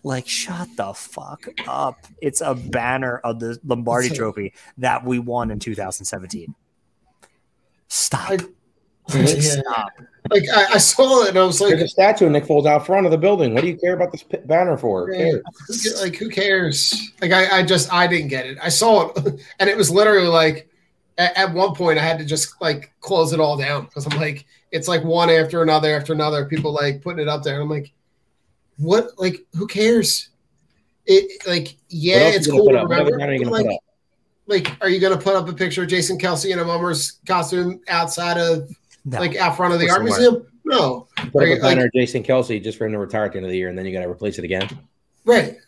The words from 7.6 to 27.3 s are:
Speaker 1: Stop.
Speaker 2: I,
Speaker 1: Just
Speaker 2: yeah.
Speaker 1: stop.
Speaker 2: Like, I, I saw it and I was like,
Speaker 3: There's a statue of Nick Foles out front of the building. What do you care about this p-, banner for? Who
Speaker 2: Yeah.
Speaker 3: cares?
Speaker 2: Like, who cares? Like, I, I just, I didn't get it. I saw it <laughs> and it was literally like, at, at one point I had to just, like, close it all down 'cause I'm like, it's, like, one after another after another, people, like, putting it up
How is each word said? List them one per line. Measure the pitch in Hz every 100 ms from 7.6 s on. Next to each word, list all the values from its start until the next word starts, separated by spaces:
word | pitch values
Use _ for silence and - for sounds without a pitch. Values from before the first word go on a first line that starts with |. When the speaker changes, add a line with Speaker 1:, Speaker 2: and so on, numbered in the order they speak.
| _ _ _
Speaker 1:
Stop. | - - - -
Speaker 2:
I, | 190 - _ _ _ _ _ -
Speaker 1:
Just | 139 135 156 151 143
Speaker 2:
yeah. |
Speaker 1:
stop. | 131 117 101 - 87 _ -
Speaker 2:
Like, | 202 -
I, | 220 196
I | 208
saw | - - 262 262
it | 202
and | 185
I |
was | 185 165
like, | 202
Speaker 3:
There's | 160
a | 165
statue | - 196 214 170
of |
Nick | 147
Foles | 147 147 147
out | 147 147
front | 196 180
of |
the | 160
building. | 185 202 135 113
What |
do | 175
you | 170
care | 175
about | 180 180
this | 165
p-, | - - 127
banner | 165 180 139
for? | 120 95 90
Who |
Speaker 2:
Yeah. | 185 165
Speaker 3:
cares? | 131 - - 143 233 220 -
Speaker 2:
Like, | 190 -
who | 220
cares? | 190 202 190 165 139 - - - _
Like, | 175
I, | 185 190 190
I |
just, | 170 180 135
I | 175 175
didn't | 175 147
get | 131 127
it. | 135
I | 165
saw | - 226 208 160
it | - 139 143 -
<laughs> | -
and | 196
it | 214
was | 131
literally | 180 214 202 175
like, | 165 160 147 - _ _ _ _ -
at, | 175 185
at | 190
one | 170 190
point | - 175 151
I |
had | 160 160
to | 147
just, | 156 - _
like, | 170 143 - _
close | - 185 156
it | 165
all | 156 143
down | 139 143 -
'cause | 147 143
I'm | 147
like, | 151 143 _ _ _
it's, | 165 160
like, | 170 165
one | 170 170
after | 165 160 170
another | 160 151 151 151
after | 143
another, | 156 151 151 143
people, | 151 147
like, | 147 143 139
putting | 180 170
it |
up | 151